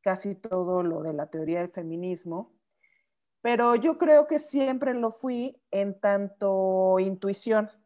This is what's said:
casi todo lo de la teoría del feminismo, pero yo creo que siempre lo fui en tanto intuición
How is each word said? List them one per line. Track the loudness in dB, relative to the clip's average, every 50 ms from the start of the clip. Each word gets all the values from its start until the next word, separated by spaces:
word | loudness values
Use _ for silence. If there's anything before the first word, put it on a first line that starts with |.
casi | _ 0 -2 -2 -4 -8 -8
todo | -8 -8 -6 -4 -4 -2 -2 -2 -2
lo | -2 -2 -4 -4
de | -6 -6
la | -6 -6 -8
teoría | -8 -8 -6 -4 -2 -2 -2
del | -4 -6
feminismo, | _ -10 -10 -8 -8 -6 -6 -6 -6 -8 -8 -10 -10 -10 -10 _ _ _ _ _ _ _ _ _ _ _ _ _ _ _ _ _ _ _
pero | -2 0 0 2 4 4 2
yo | 4 2 0 2 2
creo | 4 8 8 6 6
que | 4 0 -2
siempre | -2 -2 -2 -2 0 0 -2 -2 -2 -2 -2
lo | -2 -2 -4
fui | -4 -6 -6 -6 -4 -4 -6 -8 -10 _ _ _
en | -4 -2 -2 -4 -4 -2
tanto | 0 0 2 2 -2 -4 -6 _ -2 0 2 2 2 2 2 2 4 4 4 4
intuición | 2 0 -2 -4 -4 -4 -4 -4 -2 2 2 2 2 0 -10 _ _